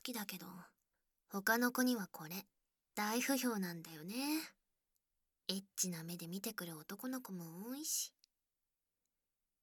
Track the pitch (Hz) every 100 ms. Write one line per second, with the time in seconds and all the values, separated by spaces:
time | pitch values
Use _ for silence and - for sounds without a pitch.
0 | - 240 202 180 185 185 - _ _ _
1 | _ _ _ 196 208 233 247 247 254 240
2 | 185 - 156 185 196 _ _ _ _ -
3 | 208 233 247 269 247 220 180 170 160 156
4 | 170 233 277 311 - - _ _ _ _
5 | _ _ _ _ - 196 196 - 190 170
6 | 165 175 170 190 226 220 170 160 156 202
7 | 254 262 254 185 165 165 226 269 311 -
8 | - - _ _ _ _ _ _ _ _
9 | _ _ _ _ _ _